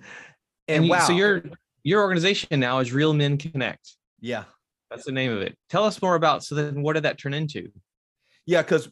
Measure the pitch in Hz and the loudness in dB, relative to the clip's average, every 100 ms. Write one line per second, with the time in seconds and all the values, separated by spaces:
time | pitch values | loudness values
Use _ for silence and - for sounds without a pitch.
0 | - - - _ _ _ - 156 170 175 | -10 -20 -20 _ _ _ -2 2 4 4
1 | 160 175 208 185 151 - _ _ 143 208 | 4 4 2 0 -4 -16 _ _ 0 2
2 | 202 175 180 202 - 147 123 131 123 131 | 2 2 0 0 -2 0 0 0 0 2
3 | 156 151 143 143 160 147 113 - - - | 2 2 2 0 -4 -6 -6 -6 -16 -20
4 | _ _ 113 113 95 _ _ _ - 120 | _ _ -8 -8 -10 _ _ _ -20 -14
5 | - 131 131 107 - - _ 175 214 - | -6 -4 -2 -2 -6 -10 _ 0 0 0
6 | 185 170 160 139 - 147 147 143 147 156 | 0 2 2 0 -2 -4 -4 -2 -2 0
7 | 147 - 139 143 156 107 85 - _ _ | -2 -4 -6 -6 -6 -8 -12 -18 _ _
8 | _ _ _ _ - 175 - 165 - | _ _ _ _ 0 2 4 0 0